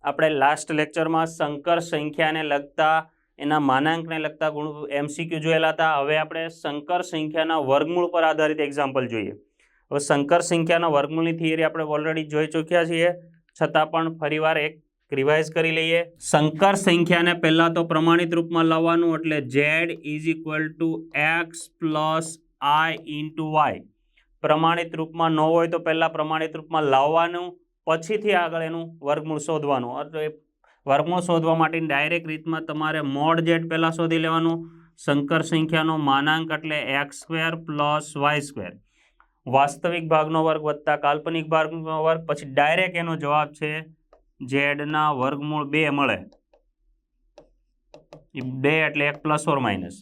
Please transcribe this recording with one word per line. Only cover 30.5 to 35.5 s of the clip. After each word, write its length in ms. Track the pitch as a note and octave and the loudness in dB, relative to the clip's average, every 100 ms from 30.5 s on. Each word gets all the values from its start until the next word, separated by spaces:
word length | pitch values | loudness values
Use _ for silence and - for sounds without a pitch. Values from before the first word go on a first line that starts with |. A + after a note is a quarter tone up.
| _ _ _ - | _ _ _ 0
વર્ગમૂળ 340 | C#3 D#3 F3+ F3 | 2 2 -2 0
શોધવા 280 | E3 D#3+ E3 | 0 2 2
માટેની 280 | D#3 E3 D#3+ | 2 0 0
ડાયરેક્ટ 400 | C#3 D3+ E3+ E3 | 0 0 -2 -4
રીતમાં 360 | D#3 D#3+ D#3+ D#3+ | -8 -6 -6 -4
તમારે 340 | D3+ D#3 D#3 C#3+ | -4 -2 -2 -2
mod 280 | C#3 D#3 E3 E3 | 0 2 2 2
Z 180 | E3 E3 | 0 0
પહેલા 200 | D#3+ E3 E3 | 0 0 0
શોધી 240 | E3 E3 D#3+ | 0 0 2
લેવાનું, 360 | E3 E3 E3 E3 - - _ | 2 0 -2 -6 -18 -20 _
સંકર 380 | - C#3+ C#3+ D#3+ D#3 | 0 0 2 0 0